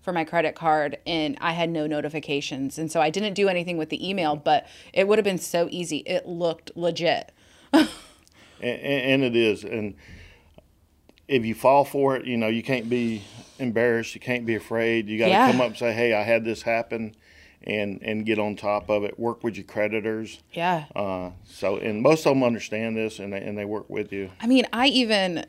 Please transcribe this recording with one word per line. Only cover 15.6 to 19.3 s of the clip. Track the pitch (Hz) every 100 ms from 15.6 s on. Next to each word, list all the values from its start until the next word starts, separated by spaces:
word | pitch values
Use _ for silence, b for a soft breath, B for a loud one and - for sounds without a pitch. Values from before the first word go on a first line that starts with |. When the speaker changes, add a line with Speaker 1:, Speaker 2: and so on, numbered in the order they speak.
Speaker 2:
up | 120
and | 107
say, | 120
"Hey, | 110 120
I | 104
had | 104 113
this | 113 107
happen," | 120 113 117 117 113 - b b b b
and, | - 104 101 98
and | 110 107 107
get | 107
on | 107 98
top | 104 104 101
of | 104
it. | 104 -
Work | 117